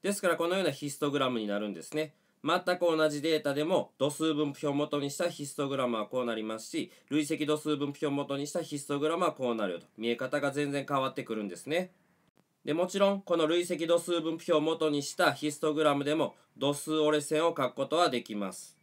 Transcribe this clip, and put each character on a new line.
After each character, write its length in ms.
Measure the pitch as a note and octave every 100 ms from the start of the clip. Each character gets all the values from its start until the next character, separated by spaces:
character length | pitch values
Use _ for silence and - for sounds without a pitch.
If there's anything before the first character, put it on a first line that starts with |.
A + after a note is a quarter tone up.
で 80 | F#3+
す 80 | G3+
か 60 | F#3
ら、 100 | D#3+
こ 100 | E3
の 80 | F#3
よ 60 |
う 20 |
な 80 | F3+
ヒ 180 | C#3 D3
ス 100 | -
ト 120 | D3
グ 60 | C#3
ラ 120 | C3
ム 100 | B2
に 80 | G#2+
な 100 | G2+
る 120 | G#2
ん 40 |
で 80 | F2+
す 140 | D#2+ D3+
ね。 180 | D#3 _ _ _
全 160 | C#3+ F3 F3+ F3+
く 80 | F3
同 240 | D#3+ D#3
じ 140 | D3
デ 160 | D3+ D#3
ー 40 |
タ 120 | D3+ C#3
で 80 |
も、 300 | D#3 F3+ - _
度 140 | C3+
数 240 | C#3+ D#3+ D3
分 180 | D3
布 140 | C#3 D3+
表 0 |
を 60 |
元 260 | C#3 D3 C#3+
に 100 | C#3
し 80 | C#3
た 100 | F3
ヒ 200 | E3+ C#3+
ス 80 | -
ト 120 | C#3
グ 80 | C3+
ラ 120 | B2+
ム 100 | A2+
は 80 | G#2
こ 160 | B2+
う 40 | A#2+
な 100 | A2
り 80 |
ま 160 | A2 A2
す 100 | -
し、 220 | E3 - - _
累 160 | D3 D3+
積 220 | D#3+ D3
度 100 | D3+
数 180 | D#3 D3
分 120 | C#3+
布 20 |
表 160 | C#3+ D3+
を 60 |
元 260 | C#3+ C#3 C#3
に 80 | D3
し 60 |
た 100 | F3+
ヒ 160 | D3+ D3
ス 80 | C#3
ト 140 | C#3+
グ 100 | D3+
ラ 80 | E3
ム 60 |
は 80 | F3
こ 200 | - B2+
う 40 | A2+
な 100 | G2+
る 80 |
よ 60 | E2+
と。 80 | - -
見 100 | A2+
え 60 | A#2
方 240 | C3 D3
が 120 | C#3
全 200 | C#3 D3
然 140 | C#3 C3+
変 140 | C#3+
わ 80 | C3
っ 60 | B2+
て 80 |
く 100 | B2
る 100 | A2
ん 40 | G#2
で 80 | F2
す 100 | -
ね。 260 | D#3+ F#3 _ _ _ _ _ _ _
で、 120 | - D#3
も 100 | F3+
ち 140 | G3
ろ 160 | G3 G3
ん、 60 |
こ 160 | G3 E3+
の 100 | D#3
累 180 | E3+ F3
積 220 | E3+ E3
度 100 | E3+
数 240 | E3+ E3+
分 160 | D#3+ E3
布 160 | -
表 0 |
を 80 | D#3+
元 300 | D#3 D#3+ D#3
に 100 | D3
し 140 | C#3 -
た 180 | E3+
ヒ 180 | C3+ D3+
ス 80 | D3
ト 140 | D#3
グ 100 | D3+
ラ 120 | D3+ C#3+
ム 80 |
で 100 | C#3
も、 220 | D#3 C#3 - _ -
度 180 | C#3 C#3+
数 200 | - D#3
折 180 | D3+ D3+
れ 40 |
線 260 | C#3+ D#3 E3
を 80 | D#3+
書 120 | B2+
く 40 |
こ 140 | - C3+
と 80 | D#3+
は 160 | E3+
で 100 | B2
き 140 | A#2+ G#2+
ま 180 | G2
す。 240 | F2+ - _